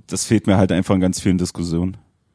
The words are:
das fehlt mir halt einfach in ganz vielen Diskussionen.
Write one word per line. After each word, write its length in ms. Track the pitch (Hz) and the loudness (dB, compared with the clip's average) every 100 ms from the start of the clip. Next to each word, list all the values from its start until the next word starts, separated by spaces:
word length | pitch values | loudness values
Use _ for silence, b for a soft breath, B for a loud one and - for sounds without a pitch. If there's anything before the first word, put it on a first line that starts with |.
| - | -10
das 180 | 98 | -8
fehlt 220 | - 113 - | 0 0 2
mir 100 | 95 | 2
halt 140 | 95 | 4
einfach 240 | 87 98 | 2 0
in 60 | 98 | 0
ganz 200 | 92 92 | 0 0
vielen 180 | 104 90 | 0 0
Diskussionen. 580 | 87 - 85 82 92 95 _ _ _ | -2 -6 -4 -4 -4 -8 _ _ _